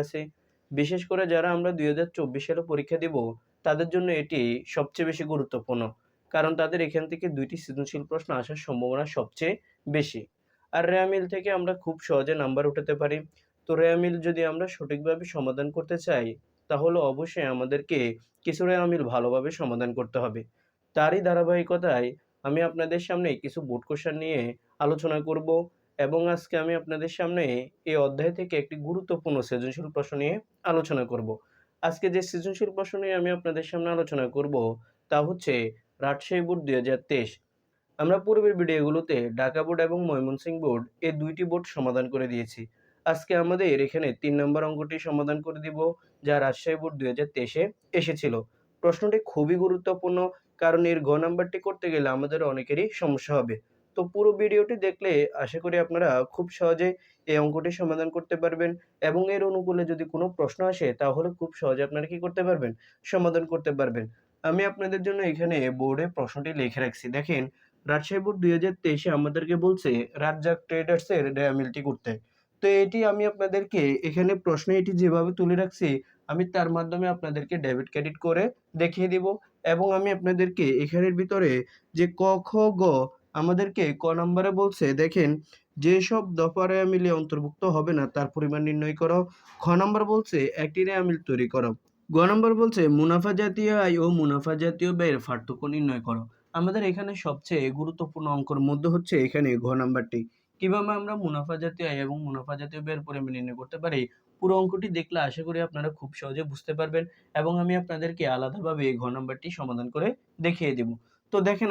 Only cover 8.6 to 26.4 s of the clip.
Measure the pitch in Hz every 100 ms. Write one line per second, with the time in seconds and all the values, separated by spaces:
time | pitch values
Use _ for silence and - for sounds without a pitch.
8.6 | - 123 123 131 147 147 110 - 160 -
9.6 | _ _ - 147 147 - - _ _ _
10.6 | _ 160 170 185 190 196 180 190 196 190
11.6 | 180 185 - 160 - 139 135 151 135 131
12.6 | 147 143 147 147 147 151 156 _ _ _
13.6 | - 160 165 170 175 170 165 165 160 160
14.6 | 180 - 143 147 156 165 175 156 131 131
15.6 | 147 147 160 170 175 143 117 113 _ _
16.6 | - 143 165 170 139 135 165 175 135 127
17.6 | 127 143 143 147 120 113 _ _ 170 156
18.6 | 180 180 175 170 123 123 123 131 139 -
19.6 | 139 120 123 110 113 127 120 113 113 _
20.6 | _ _ _ 156 156 180 180 175 170 175
21.6 | 170 180 175 123 123 143 _ _ 139 156
22.6 | 165 165 160 170 175 180 175 131 135 160
23.6 | 139 120 - 151 165 151 160 147 120 120
24.6 | _ - 147 151 160 151 156 160 156 165
25.6 | 175 _ _ - 139 165 170 170